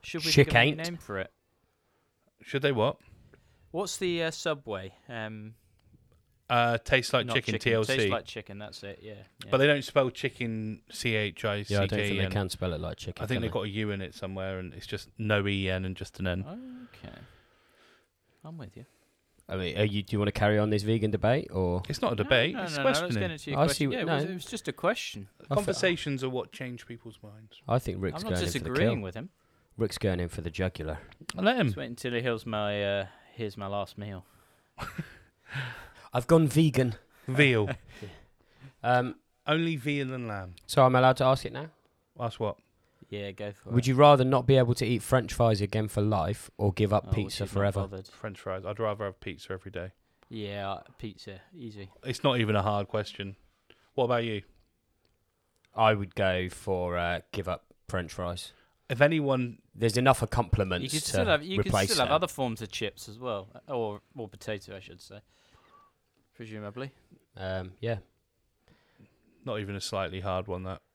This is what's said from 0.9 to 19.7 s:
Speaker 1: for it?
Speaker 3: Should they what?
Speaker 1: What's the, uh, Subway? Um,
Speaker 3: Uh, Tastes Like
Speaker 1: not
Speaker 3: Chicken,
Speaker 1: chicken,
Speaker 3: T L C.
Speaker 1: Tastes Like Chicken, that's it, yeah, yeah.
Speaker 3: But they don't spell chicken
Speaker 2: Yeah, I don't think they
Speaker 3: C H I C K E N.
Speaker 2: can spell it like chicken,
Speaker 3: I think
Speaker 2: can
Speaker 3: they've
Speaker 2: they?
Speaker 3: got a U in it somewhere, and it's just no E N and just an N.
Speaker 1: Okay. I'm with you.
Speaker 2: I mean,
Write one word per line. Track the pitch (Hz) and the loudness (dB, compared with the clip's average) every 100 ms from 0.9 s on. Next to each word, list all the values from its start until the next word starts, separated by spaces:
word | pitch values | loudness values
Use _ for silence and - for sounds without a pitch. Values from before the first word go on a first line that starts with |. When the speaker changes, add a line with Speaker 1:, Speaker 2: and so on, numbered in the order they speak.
| 170 | -8
Speaker 1:
for | - 98 | -8 -8
it? | 95 _ _ _ _ _ _ _ _ _ _ _ | -8 _ _ _ _ _ _ _ _ _ _ _
Speaker 3:
Should | - 139 | -6 0
they | 143 | 0
what? | 127 113 - - - - - _ _ _ | 2 2 0 -14 -20 -20 -20 _ _ _
Speaker 1:
What's | 165 196 - | -8 -6 -4
the, | 185 170 | -4 -2
uh, | 165 | -4
Subway? | 156 170 147 123 98 92 - - | -4 -4 -4 -4 -8 -8 -16 -14
Um, | 117 107 110 107 110 _ _ _ _ _ _ _ _ _ | -10 -8 -10 -14 -18 _ _ _ _ _ _ _ _ _
Speaker 3:
Uh, | 120 120 117 | 4 4 2
Tastes | - 135 120 | 2 2 4
Like | 127 123 | -2 0
Speaker 1:
not | 120 | -2
Speaker 3:
Chicken, | 120 | -2
Speaker 1:
chicken, | 110 - | -2 2
Speaker 3:
T | |
L | 113 110 | 2 2
C. | 135 | 2
Speaker 1:
Tastes | 104 | 2
Like | 110 - | 0 -4
Chicken, | - - 101 | -14 -14 -16
that's | 104 - | -16 -14
it, | 98 - | -14 -14
yeah, | 107 101 101 _ | -16 -18 -20 _
yeah. | 107 | -2
Speaker 3:
But | 131 | 2
they | 139 | 4
don't | 143 | 4
spell | 127 - 131 | 2 0 0
chicken | - 135 - 120 110 110 107 | -2 -6 -4 -4 -4 -6 -8
Speaker 2:
Yeah, | |
I | |
don't | _ | _
think | |
they | - | -6
Speaker 3:
C | 120 110 | -2 0
H | 104 85 110 | -2 -2 -2
I | 104 | -2
C | 104 101 98 | 0 0 2
K | 107 104 98 | 0 -2 0
E | |
N. | 95 | 0
Speaker 2:
can | 98 95 | 0 -2
spell | - 92 | -2 -4
it | 78 | -4
like | 82 76 | -6 -8
chicken, | - - | -12 -8
Speaker 3:
I | 110 | -4
think | 123 | -2
Speaker 2:
can | |
Speaker 3:
they've | 113 | -2
Speaker 2:
they? | |
Speaker 3:
got | 92 104 | -2 -4
a | |
U | 101 107 | -4 -4
in | 98 | -4
it | 95 | -8
somewhere, | - 95 95 95 95 | -10 -10 -6 -6 -6
and | 92 | -8
it's | 69 - | -12 -10
just | 104 - - | -10 -10 -6
no | 107 104 101 | 2 2 4
E | 101 95 | 0 0
N | 92 92 | 0 -2
and | 95 | -6
just | - - | -10 -4
an | 95 | -2
N. | 90 98 208 254 247 247 - - | -2 -4 -10 -14 -16 -18 -18 -18
Speaker 1:
Okay. | - - - _ _ _ _ _ _ _ _ _ _ | -18 -20 -20 _ _ _ _ _ _ _ _ _ _
I'm | 156 165 | -16 -14
with | 104 - | -14 -16
you. | - _ _ _ _ _ - | -20 _ _ _ _ _ -8
Speaker 2:
I | 92 | -4
mean, | 90 | -2